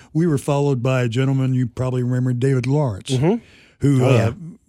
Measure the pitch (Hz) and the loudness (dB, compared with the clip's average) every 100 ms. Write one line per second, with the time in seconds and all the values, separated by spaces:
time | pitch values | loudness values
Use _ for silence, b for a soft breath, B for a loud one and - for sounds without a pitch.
0 | B 156 175 139 - 143 143 131 131 131 | B -2 0 0 0 0 0 0 0 0
1 | 123 117 135 135 131 127 120 - 127 127 | 0 0 0 0 0 0 -2 -4 -4 -2
2 | 123 127 127 120 135 131 127 147 135 95 | -2 0 0 0 0 0 0 0 -2 -4
3 | - 131 156 226 B B B B 143 131 | -4 0 0 0 B B B B 2 4
4 | 127 120 113 - 165 - | 4 4 2 -4 -14 -18